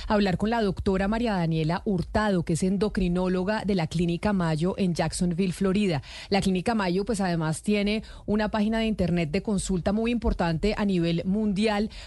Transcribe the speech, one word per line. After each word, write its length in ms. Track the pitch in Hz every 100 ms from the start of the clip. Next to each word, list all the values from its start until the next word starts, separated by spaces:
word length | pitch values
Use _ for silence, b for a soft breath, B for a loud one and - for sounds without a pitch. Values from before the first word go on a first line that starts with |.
| B
hablar 300 | 214 202 175
con 140 | 208
la 120 | 233
doctora 460 | 202 - - 190 196
María 240 | 226 233
Daniela 500 | 190 165 160 156 180 -
Hurtado, 580 | 185 - 214 214 185
que 100 | 160
es 100 | 165
endocrinóloga 1000 | 185 196 208 - 180 175 185 185 180 214 190
de 100 | 196
la 120 | 160
Clínica 460 | 165 175 170 208
Mayo 420 | 196 170 156 175 -
en 180 | 190 160
Jacksonville, 580 | 160 - 175 170 196
Florida. 500 | - 190 190 202 143 B B B
La 140 | 196
Clínica 340 | 190 185 175 220
Mayo, 300 | 190 180 202
pues 160 | 202
además 400 | 190 170 156 156
tiene 420 | - 208 202 214 B B B
una 260 | 214 214
página 280 | 220 208 226
de 60 | 220
internet 440 | 208 175 175 160
de 100 | 185
consulta 520 | 208 196 - 185 196
muy 180 | 208 226
importante 640 | 240 - - 170 160 208 -
a 60 | 208
nivel 320 | 180 170 170
mundial 680 | 185 208 214 190 214 208 220 B